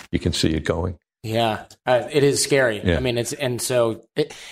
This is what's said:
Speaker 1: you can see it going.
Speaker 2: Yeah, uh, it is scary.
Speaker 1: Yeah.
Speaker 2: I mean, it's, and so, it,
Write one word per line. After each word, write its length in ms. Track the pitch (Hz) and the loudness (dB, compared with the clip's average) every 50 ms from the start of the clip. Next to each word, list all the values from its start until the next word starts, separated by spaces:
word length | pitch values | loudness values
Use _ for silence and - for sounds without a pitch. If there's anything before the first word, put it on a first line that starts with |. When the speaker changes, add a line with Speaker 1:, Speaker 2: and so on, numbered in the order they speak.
| - - | -8 -6
Speaker 1:
you 60 | - 87 | -4 -2
can 140 | - 90 | -2 -2
see 220 | 82 - - 87 78 | 0 0 0 0 0
it 100 | 82 - | 0 -2
going. 340 | - 82 82 87 90 82 - _ _ _ _ | -2 -2 -2 -4 -6 -8 -10 _ _ _ _
Speaker 2:
Yeah, 420 | - 110 110 117 117 110 104 95 - - - - _ | -8 -4 -2 0 0 0 -2 -4 -8 -14 -20 -6 _
uh, 200 | 127 127 120 117 - | 2 2 2 0 0
it 100 | 156 147 | 2 4
is 200 | 139 143 127 - | 4 4 4 2
scary. 400 | - - 143 139 131 120 107 101 - | 2 2 2 4 4 2 0 0 0
Speaker 1:
Yeah. 120 | 90 85 | 0 0
Speaker 2:
I 40 | 78 | 2
mean, 160 | 131 127 120 | 0 0 0
it's, 160 | 120 117 - | -2 -2 -4
and 300 | 143 - 143 123 120 113 | -6 -6 -4 -4 -4 -4
so, 420 | - - 127 123 117 113 107 - - _ _ | -4 0 2 2 2 2 0 -4 -10 _ _
it, 200 | 147 151 151 - - - - | -4 -4 -4 -6 -12 -18 -18